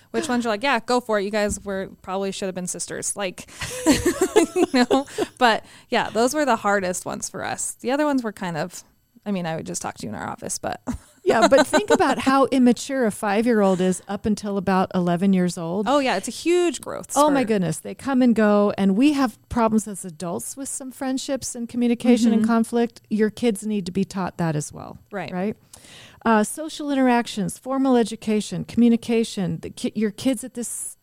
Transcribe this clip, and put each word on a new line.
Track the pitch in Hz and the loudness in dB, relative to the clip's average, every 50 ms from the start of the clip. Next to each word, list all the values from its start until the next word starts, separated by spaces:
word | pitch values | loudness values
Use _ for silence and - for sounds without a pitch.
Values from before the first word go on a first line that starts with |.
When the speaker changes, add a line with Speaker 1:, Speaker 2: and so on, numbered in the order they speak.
| _ _ | _ _
Speaker 1:
which | - 226 330 311 | -6 -4 -2 -2
ones | 247 240 233 | -2 -2 0
you're | 233 - | -2 -2
like, | - 240 | -2 0
"Yeah, | 285 262 226 - | 0 0 0 0
go | - 247 247 | 0 0 0
for | 240 - 220 208 | 0 0 0 0
it. | 190 | 0
You | 208 | 0
guys | 208 214 208 208 190 196 - | -2 0 0 -2 -2 -4 -6
were, | 202 196 190 190 - - - - | -6 -6 -6 -6 -8 -12 -14 -12
probably | - 185 196 196 196 190 | -8 -6 -4 -4 -4 -4
should | - 208 | -4 -6
have | 190 180 | -6 -6
been | 185 180 | -6 -6
sisters." | 175 - 180 - - - - 170 - - | -8 -8 -8 -8 -8 -8 -8 -6 -6 -6
Like, | 196 202 185 - - - - - - - - | -4 -6 -6 -6 -10 -14 -18 -14 -12 -12 -10
<laughs> | 494 508 508 330 285 - - - 285 - 381 - - - 330 - - | -8 -2 2 2 2 2 2 0 0 0 0 0 2 2 2 2 2
you | 370 349 - - | 0 0 2 2
know? | 254 247 - 392 359 285 - - - 403 - - - | 2 2 4 2 0 0 -2 -4 -6 -6 -6 -2 2
But, | 254 233 214 - - - - - - _ | 2 4 4 2 -2 -8 -20 -20 -8 _
yeah, | - 214 180 - | -2 -2 -2 0
those | - 208 233 254 277 | 0 0 0 2 2
were | 311 294 | 0 0
the | 262 226 | 2 0
hardest | 220 - 202 202 208 190 180 185 - - | 2 2 2 0 2 0 -2 -4 -6 -6
ones | - - - - - | -8 -8 -8 -8 -10
for | - - - | -8 -8 -6
us. | 107 110 - - - - | -6 -6 -6 -8 -8 -10
The | - - 226 262 | -8 -4 -2 -2
other | 285 302 | 0 0
ones | 294 285 262 233 | 0 0 0 -2
were | 220 196 | -4 -6
kind | - 196 180 170 | -8 -8 -6 -4
of, | 147 160 180 - - - _ _ _ _ _ _ _ - | -4 -6 -6 -8 -14 -20 _ _ _ _ _ _ _ -8
I | 208 | -6
mean, | 202 185 175 | -4 -4 -4
I | 165 160 | -4 -6
would | 160 - | -6 -8
just | 180 170 - | -8 -8 -8
talk | - - - - | -8 -8 -10 -10
to | - | -10
you | 214 | -10
in | 208 | -10
our | 71 - - | -8 -8 -10
office, | - - - - - - | -10 -10 -10 -10 -8 -8
but | - - - - _ - | -6 -8 -8 -8 _ -10
<laughs> | - - - _ _ _ - | -10 -10 -12 _ _ _ 0
Speaker 2:
Yeah, | 359 - 226 277 311 | 0 2 4 4 6
but | 277 277 285 | 6 6 6
think | - - 311 415 - | 4 2 0 2 2
about | 466 - 370 285 254 - | 2 4 4 2 2 0
how | - 262 262 277 269 | 2 2 4 4 4
immature | - - 269 247 247 240 - - - 277 269 247 | 4 4 4 6 4 4 2 0 -6 -2 -2 0
a | 214 | 0
five-year-old | - - - 208 196 214 226 247 233 214 202 190 190 175 | -2 -2 -2 0 0 2 2 2 4 4 4 4 4 2
is | 185 185 185 - - | 2 0 0 -2 -4
up | - 196 196 - | -8 -8 -4 -2
until | 226 208 - - 208 196 | -2 -2 -2 -2 -4 -4
about | 202 180 202 190 185 190 - - | -4 -2 0 2 2 0 0 0
eleven | 185 175 175 175 170 190 196 190 | 0 0 0 0 2 2 2 4
years | 185 180 180 - 185 | 4 2 0 0 -4
old. | 165 165 175 202 220 214 | -6 -6 -4 -4 0 0
Speaker 1:
Oh, | 277 294 | 2 2
yeah, | 269 254 202 | 2 2 0
it's | 190 196 - | -2 -4 -6
a | - | -8
huge | - - 320 349 359 349 339 254 - | -6 -2 0 2 2 2 0 -2 -4
growth | - - - - - - - | -8 -10 -10 -10 -10 -2 2
Speaker 2:
Oh, | 277 294 302 | 2 4 4
my | 285 277 | 4 2
Speaker 1:
spurt. | 254 202 | 2 2
Speaker 2:
goodness. | 220 202 180 160 160 - | 0 0 0 -2 -2 -4
They | - 202 196 | -8 -12 -12
come | - - 262 277 247 262 | -10 -6 -2 2 4 4
and | 247 226 | 4 4
go, | 220 214 208 208 208 202 208 - - | 4 4 4 4 4 4 2 2 2
and | 196 196 190 | 2 2 4
we | 202 269 302 302 | 4 4 4 4
have | 277 269 226 - - _ - | 2 0 0 -2 -6 _ -8
problems | - 247 226 220 220 220 - 220 | -2 0 0 2 2 0 -2 -2
as | 202 - - | -6 -12 -12
adults | 190 160 151 185 170 175 233 - - - | -12 -12 -10 -8 -6 -6 -6 -8 -10 -12
with | 269 277 - | -12 -10 -10
some | - - 277 262 247 | -10 -10 -12 -12 -10
friendships | - 277 262 262 262 - - 277 262 - - - | -8 -4 -4 -4 -4 -4 -4 -4 -4 -6 -8 -8
and | 240 233 226 | -8 -8 -6
communication | - 240 240 240 240 233 - 254 240 214 233 226 214 | -2 0 2 2 2 2 4 4 6 6 6 4 4
and | 226 214 | 4 4
Speaker 1:
Mm-hmm. | 226 | 4
Speaker 2:
conflict. | 233 226 226 - - 233 233 240 - - - - | 4 2 2 2 2 0 0 0 -2 -6 -10 -4
Your | 220 202 214 214 | -2 0 0 0
kids | 202 - 247 240 202 - - | 0 0 0 0 0 0 -2
need | 214 214 202 170 | -4 -4 -4 -4
to | 185 175 | -4 -2
be | 196 190 | -2 -2
taught | - - 196 185 - - - | -2 -2 -4 -6 -6 -4 -2
that | 175 165 156 | -2 0 0
as | 151 147 - 156 | -2 -4 -6 -10
well. | - - - - - _ _ | -14 -14 -14 -16 -18 _ _
Speaker 1:
Right. | - 196 170 - - | -10 -10 -8 -6 -6
Speaker 2:
Right? | 180 185 214 - - _ _ - - - - - - - - - - - | -4 -4 -4 -4 -8 _ _ -20 -20 -20 -20 -20 -20 -20 -20 -14 -4 0
Uh, | 226 226 214 214 | 2 4 4 4
social | - - - 311 320 - - 302 285 | 2 -2 -6 -8 -8 -8 -6 -4 -2
interactions, | 277 269 262 254 240 240 226 - - 220 190 170 - - | 0 2 4 4 4 2 0 -2 -4 -4 -4 -4 -6 -8
formal | - 254 269 269 262 269 254 | -8 -6 -2 0 2 4 4
education, | 240 233 196 220 - - 220 214 214 202 - 190 165 160 | 4 4 2 -2 -6 -4 -2 0 0 -2 -2 -6 -8 -8
communication. | - - 226 233 240 233 233 - - 240 226 233 - - 214 185 170 165 156 - | -4 2 4 6 6 6 4 2 0 0 0 0 -2 -2 -4 -4 -4 -4 -6 -8
The | - | -12
ki-, | - - - 254 - | -10 -8 -6 -6 -2
your | 208 220 208 202 | -2 -2 -2 -2
kids | - - 262 269 208 - | -2 -2 -2 -2 -2 -4
at | 254 - | -10 -10
this | 240 233 - - - - - - - | -10 -10 -8 -8 -10 -12 -12 -14 -16